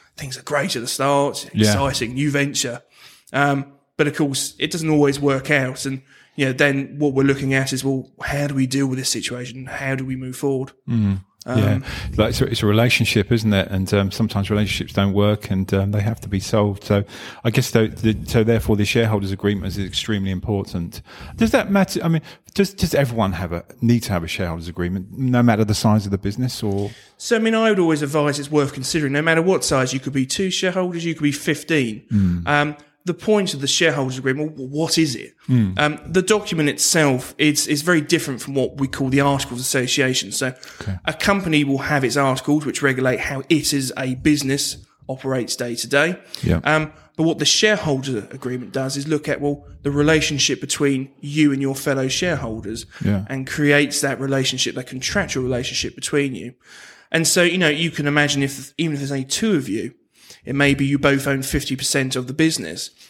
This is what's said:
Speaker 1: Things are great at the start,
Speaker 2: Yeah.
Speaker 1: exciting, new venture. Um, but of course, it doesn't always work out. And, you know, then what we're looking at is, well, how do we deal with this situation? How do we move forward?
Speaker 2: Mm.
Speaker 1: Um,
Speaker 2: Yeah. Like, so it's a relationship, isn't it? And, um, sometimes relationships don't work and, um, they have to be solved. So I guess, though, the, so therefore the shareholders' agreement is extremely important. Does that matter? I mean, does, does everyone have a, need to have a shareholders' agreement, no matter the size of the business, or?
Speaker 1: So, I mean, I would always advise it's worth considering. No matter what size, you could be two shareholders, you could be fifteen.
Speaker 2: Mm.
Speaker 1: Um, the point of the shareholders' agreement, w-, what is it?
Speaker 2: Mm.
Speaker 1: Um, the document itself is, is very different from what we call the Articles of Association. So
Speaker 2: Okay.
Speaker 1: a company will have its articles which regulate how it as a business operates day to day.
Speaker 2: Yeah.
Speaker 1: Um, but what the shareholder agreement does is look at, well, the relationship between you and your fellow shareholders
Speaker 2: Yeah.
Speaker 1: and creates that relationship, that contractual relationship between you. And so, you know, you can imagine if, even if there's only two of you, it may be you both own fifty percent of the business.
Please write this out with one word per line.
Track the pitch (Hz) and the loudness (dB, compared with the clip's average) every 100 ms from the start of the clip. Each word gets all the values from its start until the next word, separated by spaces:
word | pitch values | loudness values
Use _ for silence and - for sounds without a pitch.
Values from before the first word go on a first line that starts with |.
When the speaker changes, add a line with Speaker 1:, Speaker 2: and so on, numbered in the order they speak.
| _ - | _ -14
Speaker 1:
Things | 143 127 | -12 -12
are | |
great | - 147 180 123 | -4 -2 -2 -4
at | |
the | - | -6
start, | - 135 139 143 - - | -2 2 2 2 -2 -6
Speaker 2:
Yeah. | 107 107 | 2 4
Speaker 1:
exciting, | 104 139 - 113 | 4 0 -2 -4
new | 127 147 | -2 0
venture. | 139 139 127 127 120 - _ - - _ | 0 0 -2 -4 -8 -14 _ -20 -20 _
Um, | 131 143 139 135 - _ - | 0 2 0 -4 -14 _ 0
but | 147 | 0
of | 143 | 2
course, | 147 131 - - | -2 -2 -6 -6
it | 151 | -6
doesn't | 175 160 | -4 0
always | 151 143 139 | 4 4 4
work | 143 135 135 | 0 0 0
out. | 147 127 131 139 | 0 0 -4 -8
And, | 135 - _ _ - | -8 -12 _ _ -2
you | 135 | -2
know, | |
then | 131 143 139 135 143 | 2 2 2 -4 -2
what | 147 | 0
we're | 131 | 4
looking | 139 135 135 | 2 2 0
at | 135 135 | 0 0
is, | 131 | -2
well, | 131 131 127 _ | -2 -2 -6 _
how | - 143 143 | -6 -4 -2
do | |
we | 135 131 | 0 0
deal | 135 135 | 0 0
with | 127 | -2
this | 127 | -2
situation? | 117 - 123 123 127 127 | -4 -4 -8 -10 -12 -12
How | - 135 | -8 -4
do | 135 | -4
we | 131 131 | -4 -6
move | 127 127 | -8 -4
forward? | 139 131 139 - - | -2 0 -4 -10 -2
Speaker 2:
Mm. | 117 101 98 - _ | 2 2 0 -4 _
Speaker 1:
Um, | - 120 | -4 2
Speaker 2:
Yeah. | 104 135 - - - - | 2 2 -2 -8 -4 0
Like, | 107 | 2
so | 113 - | 2 0
it's | 113 | 2
a | 107 | 2
relationship, | 110 120 - 113 110 95 | 4 4 4 2 2 2
isn't | 120 110 | 2 4
it? | 98 - | 2 2
And, | 95 95 | -2 2
um, | 101 98 | 2 2
sometimes | - 110 101 98 | 0 -2 0 0
relationships | 104 104 - - | 0 0 -2 -4
don't | - 101 | 0 2
work | 98 104 104 - | 4 4 2 0
and, | 95 95 | -2 0
um, | 98 98 | 0 2
they | 104 | 0
have | 104 113 | 0 -4
to | 98 | -4
be | 98 | -4
solved. | - 110 104 98 | 0 2 2 0
So | - 101 101 - - - | 0 0 0 -8 -16 -4
I | 120 | 0
guess, | 131 127 | 0 2
though, | 117 110 | 2 2
the, | - 110 104 - | 2 0 0 0
so | 120 | 2
therefore | 110 113 - 104 | 4 2 2 2
the | |
shareholders' | 104 117 110 107 98 | 2 2 2 0 -2
agreement | 98 101 101 92 | -2 0 0 -4
is | 90 | -4
extremely | 92 - - 104 98 | -6 -6 -4 -2 -2
important. | 92 - 98 98 90 85 - - - - - | -4 -2 -4 -4 -6 -8 -10 -18 -18 -16 -2
Does | 220 | 2
that | 247 - | 2 2
matter? | 196 185 - | 2 2 0
I | 165 | 0
mean, | 160 - - _ | 0 -2 -16 _
does, | - 196 | 0 0
does | - 175 | 0 0
everyone | 156 135 113 101 | 2 0 0 0
have | 82 90 | -2 -4
a, | 85 - - | -6 -8 -2
need | 113 120 | 2 2
to | - | 2
have | 92 | -2
a | 82 | -2
shareholders' | - 90 82 85 | -4 -4 -4 -8
agreement, | 87 87 95 92 - | -4 -4 -4 -6 -4
no | 131 123 | 0 4
matter | 120 110 | 6 4
the | 107 | 2
size | 107 110 107 | 2 4 4
of | 98 | 2
the | 98 | -2
business, | 101 107 127 - | -4 -4 -4 -4
or? | 107 98 101 - - _ | -4 -2 -4 -8 -20 _
Speaker 1:
So, | - | -2
I | 226 | 2
mean, | 226 220 | 2 2
I | 226 | 2
would | 202 | 4
always | 170 151 | 2 2
advise | 143 156 147 143 | 0 0 0 0
it's | 143 | 0
worth | 151 135 | 2 2
considering. | 135 127 165 143 | -2 -4 -2 0
No | 143 | 0
matter | 165 160 | 2 2
what | 175 180 | 4 2
size, | - 143 127 | 2 2 0
you | 131 | -2
could | 131 | -4
be | 139 131 | -2 -2
two | - 190 | -2 -2
shareholders, | 180 185 180 180 170 | -2 -2 0 -2 -2
you | 165 | -4
could | 160 | 0
be | 147 | 0
fifteen. | 139 - 151 - 160 120 101 - | 0 0 -2 0 0 0 -4 0
Speaker 2:
Mm. | 104 95 87 85 | 2 4 2 2
Speaker 1:
Um, | 147 147 147 - _ | 2 0 -4 -16 _
the | 180 | -6
point | 170 - 208 190 | -4 2 2 2
of | 139 | -2
the | 135 | -2
shareholders' | - 165 143 131 131 | 2 2 2 -2 -2
agreement, | 131 135 151 | -2 -2 -4
w-, | 143 131 | -8 -8
what | 147 160 - | -4 0 2
is | 156 120 | 0 -2
it? | - _ - | -10 _ 2
Speaker 2:
Mm. | 123 101 92 | 4 4 2
Speaker 1:
Um, | 147 151 - | 0 -2 -2
the | 180 | -2
document | 180 214 202 165 147 | 2 0 0 0 0
itself | - - 170 147 127 - - | 0 0 4 4 2 -2 0
is, | 151 147 - | 2 2 0
is | 147 | -2
very | 165 170 | 2 2
different | 147 165 151 120 | 2 0 0 -8
from | - | -4
what | 135 113 139 | -2 -2 -2
we | 135 | -4
call | - 135 | -2 0
the | 135 | 2
Articles | 143 139 - 123 | 2 0 -2 -6
of | 131 | -2
Association. | 135 120 - 131 131 98 | -2 0 0 0 0 -4
So | - 131 131 - - | -4 -6 -6 -16 -12
Speaker 2:
Okay. | - 92 | -8 -6
Speaker 1:
a | - | -6
company | - - 202 185 151 | -2 0 0 2 2
will | 139 135 | 2 0
have | - 147 | 0 0
its | 131 143 | 2 2
articles | 139 131 - 147 | 2 0 2 0
which | 143 - | 0 -2
regulate | 139 127 131 123 | 0 2 0 0
how | - 139 - | -4 -6 0
it | 156 - | 2 2
as | 143 131 - | -2 -2 -4
a | 131 | -6
business | 127 156 147 131 139 - - - _ - | -2 2 2 0 -2 -2 -6 -14 _ -12
operates | 131 131 131 110 - | -8 -4 -2 -2 -6
day | 120 | -6
to | 117 113 | -6 0
day. | 143 160 185 - - | 2 2 0 -10 -4
Speaker 2:
Yeah. | - 82 | 0 2
Speaker 1:
Um, | 139 156 151 - - - | 4 2 0 -8 -16 -2
but | |
what | 165 - | 0 2
the | |
shareholder | 143 - 214 208 165 135 139 117 98 | 2 2 2 2 0 -2 -2 -6 -6
agreement | 131 127 127 123 | -10 -8 -8 -6
does | 135 131 139 | -4 -4 -4
is | 147 | -2
look | 151 156 | -2 -2
at, | - | -2
well, | 143 143 - - | -2 -4 -8 -8
the | 143 | -2
relationship | 143 147 160 - 143 - 127 | 2 4 4 2 0 0 -2
between | 135 - 143 131 135 - | -4 0 2 2 -4 -10
you | 143 151 147 | -6 2 4
and | 135 | 4
your | 135 | 0
fellow | 135 147 135 131 | -2 -2 0 0
shareholders | - 180 147 117 110 104 113 - - | -2 -2 -2 -4 -8 -8 -10 -12 -4
Speaker 2:
Yeah. | 101 101 107 | 0 0 -2
Speaker 1:
and | 131 131 | -6 -6
creates | - 147 143 147 - | 0 4 4 4 0
that | 139 127 | -2 -2
relationship, | 135 135 127 127 - - | -2 0 0 -2 -4 -4
that | 127 | -10
contractual | 131 - 208 156 135 | -8 -4 -2 -2 -2
relationship | 127 123 - 131 - - | -2 -2 -4 -4 -6 -6
between | - 147 143 107 | -2 0 0 -4
you. | 113 - _ - - - _ | -10 -14 _ -20 -20 -20 _
And | 165 160 | 0 2
so, | 185 | 4
you | 175 180 | 2 4
know, | 165 | 2
you | 151 165 | 2 -2
can | 160 143 | -2 0
imagine | 147 147 139 | 2 2 2
if, | 135 135 127 - | -2 -4 -12 -6
even | 165 | -4
if | 143 | -2
there's | 139 | -4
only | 139 | -6
two | 131 - 226 175 | -4 -2 2 0
of | 127 | 0
you, | 104 107 - _ _ - - | -4 -6 -12 _ _ -20 -18
it | - 139 | -6 2
may | 143 | 2
be | 139 | 4
you | 139 139 | 2 2
both | 143 139 139 | 2 2 0
own | 135 | -2
fifty | 131 147 - 131 | -2 -4 -2 -4
percent | - 143 131 127 | -2 0 0 -4
of | 127 | -6
the | |
business. | 147 160 156 82 85 - - - | 0 0 0 -6 -10 -12 -14 -20